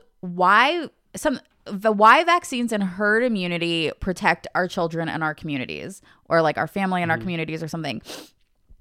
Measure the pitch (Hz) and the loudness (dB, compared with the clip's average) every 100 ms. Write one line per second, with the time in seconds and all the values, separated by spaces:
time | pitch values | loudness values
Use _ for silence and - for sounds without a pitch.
0 | - _ 185 175 180 208 269 349 285 - | -12 _ -8 2 4 6 4 2 -6 -12
1 | _ - 302 262 - _ - 190 220 208 | _ -6 -4 -4 -8 _ -12 -2 0 6
2 | 214 262 349 349 349 247 240 220 196 180 | 8 8 6 2 0 -4 -2 -2 -2 0
3 | 208 214 254 214 180 175 170 165 156 - | 0 2 2 0 -2 -2 -2 -2 -2 -4
4 | - 175 202 220 - 160 185 - 170 160 | -6 0 0 0 -2 -4 -2 -2 -4 -4
5 | 165 131 156 151 160 143 123 76 120 196 | -6 -4 -6 -6 -6 -6 -6 -10 -12 -16
6 | _ _ - 165 160 151 156 - 190 185 | _ _ -2 2 2 0 -2 -2 -2 -2
7 | 170 165 180 170 160 160 160 170 151 113 | 0 -2 -4 -6 -6 -6 -8 -6 -6 -8
8 | - - - _ _ _ _ - | -10 -16 -18 _ _ _ _ -20